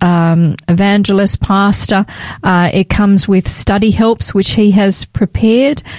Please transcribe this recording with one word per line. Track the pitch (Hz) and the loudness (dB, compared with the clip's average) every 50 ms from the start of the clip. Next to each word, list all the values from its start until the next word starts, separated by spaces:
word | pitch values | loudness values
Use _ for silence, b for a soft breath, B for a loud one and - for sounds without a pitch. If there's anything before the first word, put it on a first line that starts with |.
um, | 180 175 175 170 165 165 165 165 170 151 - - - | 0 0 2 2 2 2 2 2 0 0 -2 -4 -2
evangelist, | - 175 180 196 202 202 208 196 - 196 190 202 190 - - | -2 0 0 2 2 2 0 0 0 0 0 0 0 -2 -2
pastor. | - - 196 196 202 202 202 - - - 208 190 202 B B B B B B B - | -2 0 0 2 2 0 0 -2 -2 -2 -2 -2 -2 B B B B B B B -2
Uh, | 190 180 175 175 - | 0 0 2 0 0
it | - 196 185 - | 0 -2 -2 0
comes | - - 208 202 202 196 - | 0 0 2 2 2 2 2
with | - 196 185 - - | 2 0 0 0 -2
study | - - - - 202 202 214 220 | -6 -6 -4 -2 -2 0 0 0
helps, | 196 - 226 226 233 226 - - | 2 2 2 0 0 -2 -4 -4
which | - 196 196 - | -2 -2 -2 0
he | - 226 208 208 | 0 2 2 4
has | 190 214 202 196 190 - - | 4 4 2 0 0 -4 -8
prepared, | - - - 208 180 - - 226 220 226 247 269 277 302 - B B B | -10 -6 -4 -4 -4 -2 0 0 2 2 2 2 0 -2 -4 B B B